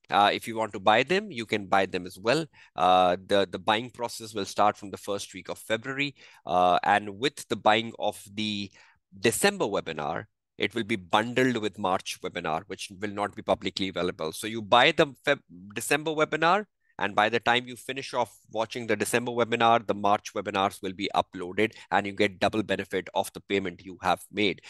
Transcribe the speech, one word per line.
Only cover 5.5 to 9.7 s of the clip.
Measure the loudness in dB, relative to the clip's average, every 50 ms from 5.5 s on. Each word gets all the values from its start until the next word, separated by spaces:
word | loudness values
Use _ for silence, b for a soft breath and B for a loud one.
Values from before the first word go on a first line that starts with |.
| -12 -12
February. | -4 -4 -4 -4 -4 -8 -6 -6 -6 -6 -6 B B B B B B
Uh, | 0 2 4 4 4 4 4 4
and | 2 2 2 2 -4 -8 -4
with | -4 -4 -4 -6 -8 _
the | -8
buying | 0 2 4 4 4 0 -4 -8 -4
of | -4 -4 -4 -6 -16 -14
the | -6 -4 -4 -2 -2 -4 -6 -8 b b b b b b _ _ _ 0
December | 0 0 2 4 0 0 0 0 -4
webinar, | -2